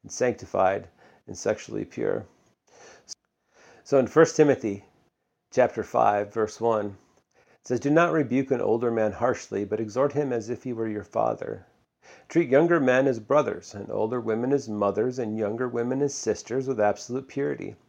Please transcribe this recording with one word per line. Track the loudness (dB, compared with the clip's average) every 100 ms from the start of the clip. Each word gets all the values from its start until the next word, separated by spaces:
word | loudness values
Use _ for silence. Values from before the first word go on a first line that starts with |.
and | -16
sanctified | -2 -2 -2 -4 0 2 0 -6 _ _ _ -16
and | -6
sexually | -4 -4 -6 -10
pure. | -8 -6 -4 -4 -8 _ _ _ _ _ -20 -20 -20 -20 _ _ _ _ -20 -20
So | 2 2
in | 4
First | 6 6 6
Timothy | 4 4 0 -6 -10 _ _ _ _ _ _
chapter | 0 2 0
five, | -4 2 2 2 -2
verse | -2 -4 -2
one, | 0 0 -2 -8 _ _ _ _
it | _ _ -6
says, | -4
"Do | 2
not | 4 4
rebuke | 2 0 0 0
an | 0
older | 0 0 0
man | 0 0
harshly, | 0 0 -2 -4 -6
but | -4 -4
exhort | -4 0 0
him | 0 -2
as | -4 -6
if | -8
he | -8
were | -6 -6
your | -6
father. | -6 -2 0 -2 -6 -10 -14 _ _ _ -20 -20 _
Treat | 0 4
younger | 4 6 4
men | 4 4 2
as | 0
brothers, | 2 2 2 -4 -10
and | -14 -8
older | -4 -2 -2
women | -2 -2 0
as | 0 -2
mothers, | 0 0 2 -2 -2
and | -4 -2
younger | -4 -2 -4
women | -2 -2 0
as | -2
sisters | -2 -2 -4 -4 -6 -4
with | 0
absolute | 2 0 -4 -8 -8
purity." | -6 -4 -4 -10 -14